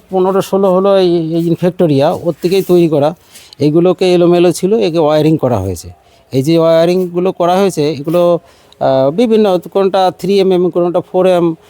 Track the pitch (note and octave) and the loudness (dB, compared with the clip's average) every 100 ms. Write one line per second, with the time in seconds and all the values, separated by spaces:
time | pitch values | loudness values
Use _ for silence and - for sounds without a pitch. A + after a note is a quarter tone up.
0 | - F#3 F#3 F#3+ F3+ G3 G3 F3+ G3 G3 | -4 -2 0 -2 -2 -2 0 2 2 2
1 | F3+ E3+ D#3+ E3+ E3+ E3 F3+ F3 F3 C3+ | 2 0 -2 -2 -2 -2 -2 0 0 2
2 | D3+ F3+ D3+ D#3+ F3+ F#3+ F#3 F3+ E3+ D3+ | 0 -2 -6 -4 -2 -2 2 2 2 0
3 | D3 F3+ _ - - - D3+ D#3 F3+ F3+ | -2 -4 _ -20 -20 -4 0 2 0 0
4 | F#3 F3+ F3 F3 F3+ D#3+ F#3 A3+ F#3+ D#3+ | 0 2 2 2 2 0 -2 0 0 0
5 | D3+ D#3 D#3 D#3+ E3 A2+ F#2+ F2 F2+ - | 0 2 2 0 0 -2 -4 -8 -12 -20
6 | _ _ _ C3 C3+ E3 E3 E3 E3+ F#3 | _ _ _ -4 0 2 2 2 2 0
7 | F3+ F3 F#3 - F3 F#3 G3 E3 D3 C#3+ | -2 -4 -4 -2 0 0 0 -2 -4 -4
8 | D3 F3 F3 E3+ - _ _ - C3+ C3+ | -4 0 2 0 -4 _ _ -4 0 2
9 | C3+ E3+ A#3+ A3 G#3+ F3+ F3 G3 G3 F#3+ | 0 0 2 2 2 0 -2 -2 0 0
10 | F#3 - F3+ G3+ F#3+ F3+ F3+ F3 F3 F3 | -2 -2 -2 0 2 0 0 -2 -2 -4
11 | - F#3 F#3 F3+ E3+ D#3+ | -4 -2 0 2 0 -4